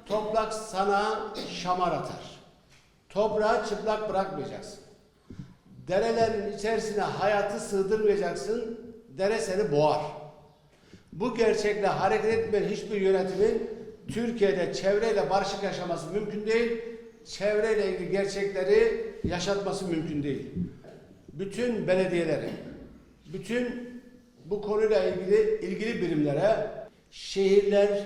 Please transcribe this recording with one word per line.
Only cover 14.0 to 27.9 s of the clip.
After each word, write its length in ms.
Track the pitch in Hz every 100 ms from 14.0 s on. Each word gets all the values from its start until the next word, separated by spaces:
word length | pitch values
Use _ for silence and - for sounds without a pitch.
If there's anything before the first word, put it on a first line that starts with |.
| -
Türkiye'de 640 | 214 233 226 196 180 170
çevreyle 560 | - 190 202 226 202 180
barışık 340 | 190 190 196
yaşaması 480 | 196 180 175 160 156
mümkün 340 | 202 208 208 214
değil, 360 | 226 233 226 - - - - -
çevreyle 680 | - 202 208 220 214 190
ilgili 180 | 180 175
gerçekleri 1000 | 196 196 196 196 190 190 220 226 202 - -
yaşatması 640 | 170 175 180 196 190 185 185
mümkün 360 | 160 151 147
değil. 280 | 143 131 - - - - - - - - -
Bütün 540 | 143 196 220 247 214 160
belediyelere, 600 | 185 185 170 160 139 113 - - - - - - - -
bütün 680 | 180 - 240 247 240 240 247 - - - - 160
bu 160 | 202
konuyla 420 | 202 214 214 208
ilgili 560 | 185 180 185 214 214 -
ilgili 400 | 175 190 220 185
birimlere 720 | 175 151 147 139 196 220 - - - - _
şehirler 800 | - - 196 190 202 202 202 202